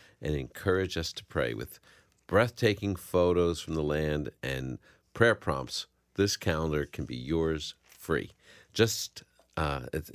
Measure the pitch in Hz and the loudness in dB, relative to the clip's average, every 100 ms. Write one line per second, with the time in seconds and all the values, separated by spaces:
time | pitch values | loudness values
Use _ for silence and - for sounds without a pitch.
0 | - _ - 76 62 - 101 92 95 - | -20 _ -4 -2 -4 -4 0 2 0 -4
1 | 82 - - 80 62 53 62 - - - | -6 -8 -6 -2 -2 -2 -8 -12 -20 -20
2 | _ _ - 92 120 - 113 101 101 92 | _ _ 0 2 2 2 2 2 -2 -4
3 | - 90 90 87 87 85 - 80 76 76 | 0 4 4 6 2 0 -4 -2 0 0
4 | 76 76 71 - 65 65 65 62 - _ | 0 -2 -4 -8 -6 -4 -6 -8 -14 _
5 | _ - 117 107 - 69 64 - - _ | _ 4 4 6 0 -2 -4 -8 -10 _
6 | _ - 101 - 101 80 80 76 69 - | _ 0 2 2 0 0 2 0 -2 -6
7 | 62 62 64 82 80 78 - - _ - | -8 -8 -2 0 2 -2 -6 -14 _ -18
8 | - 76 50 - - - - - 110 - | -2 -2 -2 -14 -20 -20 -10 2 2 2
9 | - - - _ _ - 78 69 62 78 | -6 -12 -20 _ _ -4 -2 -2 -4 -6
10 | 80 | -6